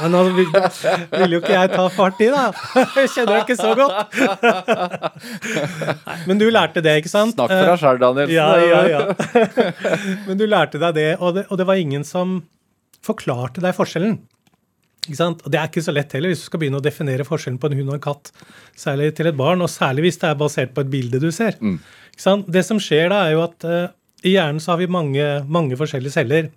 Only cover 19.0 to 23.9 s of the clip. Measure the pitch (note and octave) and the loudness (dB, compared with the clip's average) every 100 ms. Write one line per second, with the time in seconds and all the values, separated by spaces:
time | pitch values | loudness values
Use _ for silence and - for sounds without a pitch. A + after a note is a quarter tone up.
19 | D3+ D3+ D#3+ D3 C3+ F3+ E3+ - C#3 C3+ | -2 0 -2 0 2 2 0 -2 -2 0
20 | F3 - F3 D3 D3 D3+ B2+ - C3+ C#3 | 0 0 -2 0 -2 -2 -4 -2 -4 -4
21 | B2 C3 D#3+ D#3+ A3+ - A2 E3 - - | -2 -2 -2 -2 -4 -2 -4 -4 -8 -20
22 | - - - G3+ G3 F3 F3 G#3+ - D3+ | -20 -6 0 0 0 -2 0 -2 0 2
23 | E3+ G3+ F3 D#3 E3+ - E3 E3+ F3+ | 2 2 2 0 -2 -4 -4 -2 -4